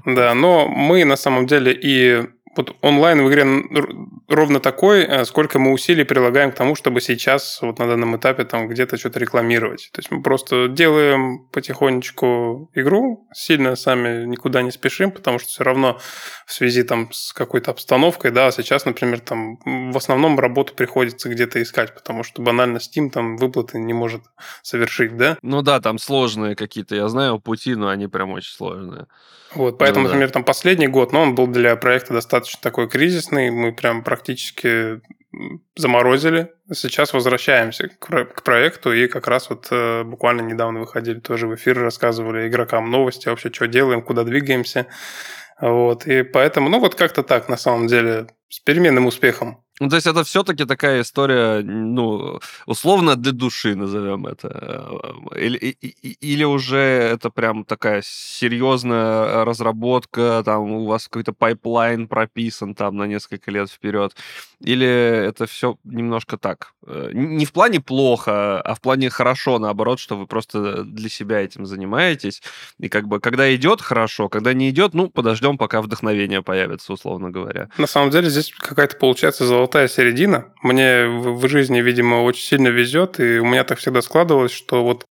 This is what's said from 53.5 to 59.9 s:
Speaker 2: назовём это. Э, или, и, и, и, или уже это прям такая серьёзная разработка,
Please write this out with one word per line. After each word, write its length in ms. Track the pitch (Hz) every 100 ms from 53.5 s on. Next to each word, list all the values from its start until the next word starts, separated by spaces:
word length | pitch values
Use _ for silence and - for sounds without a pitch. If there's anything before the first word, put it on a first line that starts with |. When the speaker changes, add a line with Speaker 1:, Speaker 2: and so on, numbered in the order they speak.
| - 110
Speaker 2:
назовём 520 | 98 98 104 98 98 -
это. 200 | - - - - - - - - - -
Э, 40 | - 113
или, 100 | 123
и, 120 | 127 -
и, 80 | 123 - 123
и, 240 | - 147
или 100 | 143
уже 340 | 147 139 127 139
это 500 | 135 127 117 117 113
прям 340 | - 113 110
такая 380 | - 107 110 104
серьёзная 1400 | - - - - 120 120 131 127 123 117 110 110 107 110
разработка, 1000 | 113 117 113 110 120